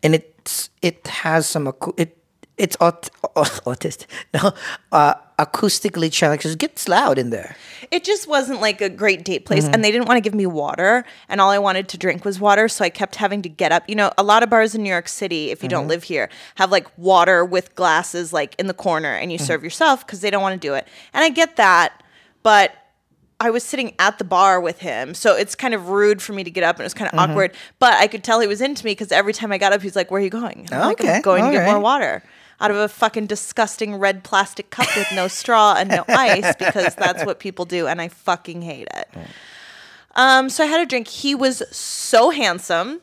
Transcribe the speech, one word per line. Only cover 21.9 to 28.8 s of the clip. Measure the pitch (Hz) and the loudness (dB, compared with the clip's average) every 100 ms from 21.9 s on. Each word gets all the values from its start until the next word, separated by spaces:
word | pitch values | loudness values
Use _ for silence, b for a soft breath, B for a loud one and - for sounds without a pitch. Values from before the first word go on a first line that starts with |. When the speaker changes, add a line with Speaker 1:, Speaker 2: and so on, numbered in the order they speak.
| - b b b _ | -2 b b b _
Speaker 2:
but | 220 208 190 - _ _ _ _ _ _ | 4 6 4 0 _ _ _ _ _ _
I | 233 | -2
was | 233 | -2
sitting | 240 269 240 - | -4 -6 -6 0
at | 190 214 | 0 0
the | |
bar | 190 180 196 185 | -2 4 4 4
with | 175 175 | 0 -6
him, | 185 113 131 | -8 -6 -8
so | 160 233 | -2 2
it's | 185 202 - | 2 0 -4
kind | 262 | -4
of | 220 175 | -4 -2
rude | 196 208 208 | 2 2 2
for | - | -4
me | 202 | -10
to | 175 | -8
get | 175 | -2
up, | 165 175 | 0 0
and | |
it | |
was | - | -6
kinda | - 202 | -8 -4
Speaker 1:
Mm-hmm. | 165 180 | 0 2
Speaker 2:
awkward, | 160 185 B B _ | 2 -2 B B _
but | 190 | 4
I | 220 208 | 6 4
could | 220 | 0
tell | - 226 | 0 2
he | 220 | 2
was | 202 | -2
into | 262 285 | -4 -4